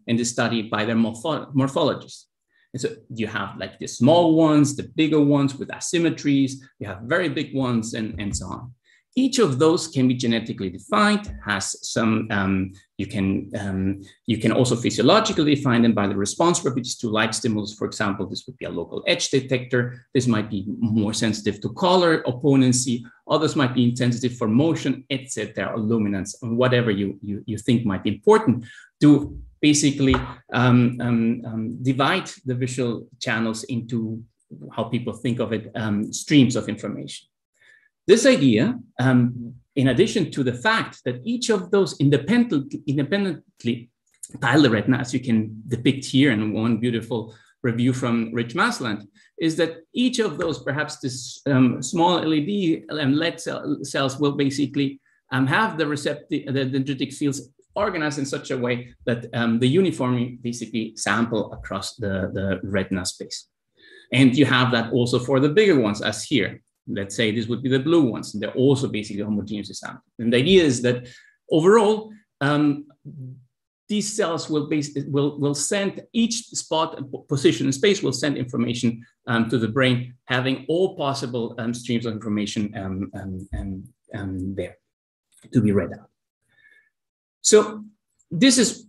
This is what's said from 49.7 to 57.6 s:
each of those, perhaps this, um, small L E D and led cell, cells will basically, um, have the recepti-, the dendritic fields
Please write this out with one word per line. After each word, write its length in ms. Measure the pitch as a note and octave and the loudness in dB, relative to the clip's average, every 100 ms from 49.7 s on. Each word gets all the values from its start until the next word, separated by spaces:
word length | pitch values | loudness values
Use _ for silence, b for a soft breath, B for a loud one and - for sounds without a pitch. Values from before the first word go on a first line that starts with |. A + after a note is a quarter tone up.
| - - | -4 -8
each 260 | - B3 A#3 | -2 0 0
of 180 | G#3+ D3 | -2 -2
those, 240 | E3 C3+ | -4 -4
perhaps 360 | - C#3 D3 - | -4 -4 -6 -6
this, 440 | C3+ B2+ - - C#3+ | -8 -8 -12 -8 2
um, 360 | C3 B2+ - | 4 4 2
small 380 | - E3+ F3 E3+ | -4 2 2 2
L 140 | D#3 | 0
E 120 | D#3 D#3 | 0 0
D 380 | G#3 E3 D#3+ - | 0 0 0 -2
and 260 | D3+ C3+ D3 | -2 0 0
led 240 | E3 E3 | 0 -4
cell, 380 | - C3 D3 C#3+ | -8 -8 -6 -6
cells 360 | C3+ D3 C3+ C3 | -4 -2 -2 0
will 140 | C#3+ | 0
basically, 640 | C#3 C#3 B2+ C3+ C#3 C#3 C#3 b b b | 2 0 0 -2 -2 -2 -4 b b b
um, 160 | C3 C3+ | 0 2
have 300 | F3+ A3 D#3 | 2 0 -2
the 80 | D3+ | -2
recepti-, 600 | D3 D#3+ C#3+ - D3+ C3+ | -2 -4 -6 -6 -6 -2
the 200 | C3+ C3 | -2 -2
dendritic 480 | C3+ C3+ C3 C#3 | -2 -2 -4 -6
fields 340 | - C#3+ C#3 - _ | -4 -4 -4 -10 _